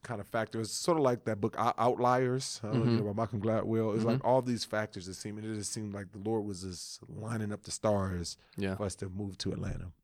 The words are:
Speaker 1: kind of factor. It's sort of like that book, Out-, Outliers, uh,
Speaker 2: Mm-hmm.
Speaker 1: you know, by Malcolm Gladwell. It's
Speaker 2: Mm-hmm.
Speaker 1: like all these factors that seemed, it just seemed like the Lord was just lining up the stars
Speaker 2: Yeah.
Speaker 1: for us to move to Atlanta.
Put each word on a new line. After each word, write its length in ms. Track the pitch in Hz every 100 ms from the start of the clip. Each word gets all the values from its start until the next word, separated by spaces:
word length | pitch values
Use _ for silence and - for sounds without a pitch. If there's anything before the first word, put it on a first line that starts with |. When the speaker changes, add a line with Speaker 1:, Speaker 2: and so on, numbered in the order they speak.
Speaker 1:
kind 180 | - 110
of 60 | 98
factor. 320 | 117 110 113
It's 120 | 110
sort 260 | - - 160
of 60 |
like 220 | 135 123 -
that 140 | 101
book, 140 | 110 -
Out-, 180 | 113 -
Outliers, 800 | 120 117 120 127 127 127 131 -
uh, 40 | 107
Speaker 2:
Mm-hmm. 220 | 117 123
Speaker 1:
you 80 | 113
know, 60 |
by 100 | 104
Malcolm 260 | 101 113 110
Gladwell. 540 | 110 110 98 110 110
It's 60 | 110
Speaker 2:
Mm-hmm. 80 | 113
Speaker 1:
like 120 | 127 120
all 160 | 131
these 240 | 123 117 -
factors 400 | 107 107 98 90
that 80 |
seemed, 240 | 90 107 104 110
it 80 |
just 180 | 107 98
seemed 220 | 117 107
like 180 | 101 95
the 60 | 104
Lord 260 | 104 113
was 200 | 104 92
just 360 | 92 87 - - 113
lining 460 | 101 107 113 104
up 80 | 104
the 80 | -
stars 640 | - 110 101 95 90 85 - _ -
Speaker 2:
Yeah. 180 | 98 95
Speaker 1:
for 100 | 104
us 100 | -
to 140 | 95
move 280 | 95 101 90
to 120 | 98
Atlanta. 400 | 90 92 90 87 -